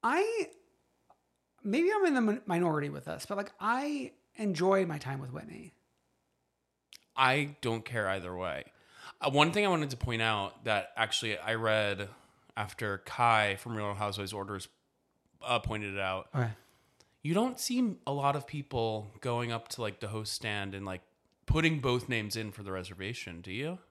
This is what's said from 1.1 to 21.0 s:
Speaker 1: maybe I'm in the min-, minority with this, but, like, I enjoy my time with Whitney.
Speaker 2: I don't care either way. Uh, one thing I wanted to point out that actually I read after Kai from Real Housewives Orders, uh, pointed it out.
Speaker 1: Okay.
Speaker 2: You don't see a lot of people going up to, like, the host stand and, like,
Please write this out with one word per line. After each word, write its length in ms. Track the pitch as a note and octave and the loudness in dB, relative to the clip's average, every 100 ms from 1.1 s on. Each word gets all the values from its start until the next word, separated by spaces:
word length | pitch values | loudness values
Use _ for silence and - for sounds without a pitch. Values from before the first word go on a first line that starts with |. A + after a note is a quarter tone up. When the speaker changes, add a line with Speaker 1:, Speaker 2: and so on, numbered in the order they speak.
| - _ _ _ _ | -20 _ _ _ _
Speaker 1:
maybe 260 | G#3 A3+ F4 | -2 2 4
I'm 120 | G#4+ F#4 | 4 4
in 60 | C4+ | 4
the 60 | |
min-, 200 | A3 A3 - | 4 2 0
minority 440 | F3 F3 D3+ C#3+ | 2 4 2 -2
with 160 | C#3+ C#3 | -6 -6
this, 200 | D#3 - | -8 -4
but, 100 | G3+ | -4
like, 140 | G3+ - | -6 -4
I 520 | G#3 B3 D4 D4 C4 - _ - | 0 0 0 -4 -6 -12 _ -4
enjoy 500 | G#3+ E3 F3+ G3 F#3 | -2 2 4 6 4
my 120 | D3+ | -2
time 220 | B2+ C#3 | -6 -6
with 120 | C3+ | -6
Whitney. 420 | B2 - E3+ F3 _ _ _ _ _ _ _ _ _ _ _ _ - _ - | -10 -12 -14 -16 _ _ _ _ _ _ _ _ _ _ _ _ -20 _ 4
Speaker 2:
I 400 | C3 C3+ C#3+ C#3+ | 4 6 0 -2
don't 220 | B2 A2+ | -2 -2
care 240 | A2 A#2+ G2+ | -2 -2 0
either 260 | G2 F2+ F2+ | -2 -4 -6
way. 300 | F2+ C#2 - _ _ - - - | -4 -6 -8 _ _ -20 -18 -2
Uh, 100 | D3+ | 0
one 200 | C3+ D#3 | 4 4
thing 140 | F3 G3+ | 4 4
I 40 | |
wanted 200 | F3 D3 | 2 0
to 80 | B2 | -2
point 240 | - A#2 | -2 0
out 420 | A2+ G#2+ G2 - A#2 | 2 0 -2 -6 0
that 260 | G#2 F#2+ - | 0 0 0
actually 420 | A2 - A#2 G2 | 0 2 -2 -2
I 180 | F2+ A2+ | -2 0
read 540 | A2+ G#2+ G#2 G2 G2 - - _ _ - | 4 4 4 0 -6 -10 -20 _ _ -6
after 440 | G#2 - A2 G2 | -6 -4 -4 -4
Kai 560 | - - A#2+ A2+ G#2 G2 | -6 2 6 6 4 0
from 200 | - A2 | -4 -4
Real 180 | G#2 G2+ | -2 -2
Housewives 380 | G#2 G2+ G2 | -2 -2 -4
Orders, 340 | G2+ G2 G2+ - _ _ _ _ _ _ _ | -4 -6 -6 -8 _ _ _ _ _ _ _
uh, 160 | - A#2+ | 0 0
pointed 360 | - G#2+ G#2 G2 | 0 -4 -4 -2
it 40 | |
out. 280 | F#2+ F#2+ - C3+ | -2 -2 -4 -2
Speaker 1:
Okay. 140 | A#2 A2 - _ _ _ _ _ | 0 -2 -14 _ _ _ _ _
Speaker 2:
You 100 | D3 | -2
don't 260 | F3 B3 B3 | 2 2 0
see 360 | - B3 B3 F#3 - | -2 2 2 0 -4
a 80 | |
lot 220 | C#3 C#3 C#3+ | 0 2 0
of 120 | C3+ | -2
people 640 | D3+ C#3 C3 A2+ A2 G2+ - | -8 -4 -2 0 -2 -6 -8
going 320 | B2+ A#2+ A#2+ | -2 -2 0
up 160 | A#2 - | -4 -6
to, 120 | - | -4
like, 180 | A2 G2+ | -4 -4
the 80 | B2 | -6
host 260 | A2 G#2+ | -6 -6
stand 400 | - A2 G#2 G2 G2 | -6 -4 -2 -4 -6
and, 100 | G2 | -6
like, 160 | F#2 | -8